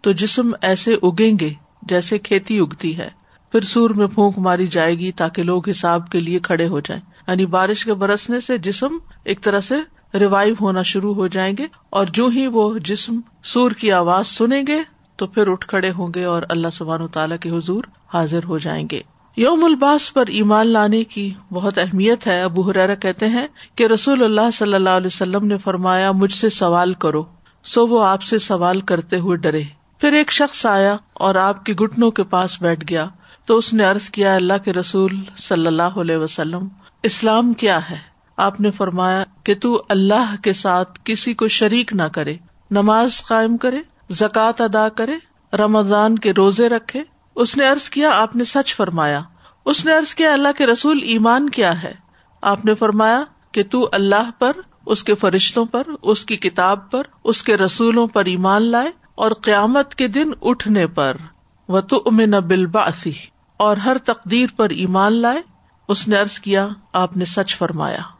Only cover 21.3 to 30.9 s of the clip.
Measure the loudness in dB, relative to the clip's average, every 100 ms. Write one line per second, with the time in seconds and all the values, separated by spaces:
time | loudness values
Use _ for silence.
21.3 | -10 -10 -4 -2 -2 -2 0 2 2 0
22.3 | 0 0 0 0 2 2 0 -4 -2 -2
23.3 | 0 -4 _ -18 0 2 2 2 2 2
24.3 | 2 2 0 0 2 2 2 0 -4 -2
25.3 | 0 0 -2 -2 -2 0 2 2 2 0
26.3 | 2 -2 0 2 2 2 0 -2 -2 -6
27.3 | _ _ _ -2 2 4 4 4 2 0
28.3 | -2 0 0 2 0 0 -4 -2 -2 0
29.3 | 0 0 -2 -6 _ _ _ 2 2 2
30.3 | 0 0 0 0 4 2